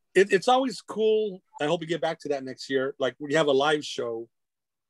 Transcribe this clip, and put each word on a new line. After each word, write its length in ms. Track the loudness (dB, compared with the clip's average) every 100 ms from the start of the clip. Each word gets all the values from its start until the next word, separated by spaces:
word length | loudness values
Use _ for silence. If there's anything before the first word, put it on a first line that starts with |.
| _
it, 180 | 2 4
it's 160 | 2 4
always 320 | 2 2 -6
cool. 640 | -10 -2 2 2 0 -8 _ -6
I 60 | -2
hope 140 | -2
we 60 | -2
get 140 | -4
back 200 | -2 -4
to 80 | -4
that 140 | -6
next 260 | -6 -12 -2
year. 240 | -2 -2 -2
Like, 180 | -4 -4
we 160 | -2
have 140 | 2 4
a 40 |
live 320 | 4 4 0
show, 440 | -2 -8 -6 -6 -10 _ _ _ _ _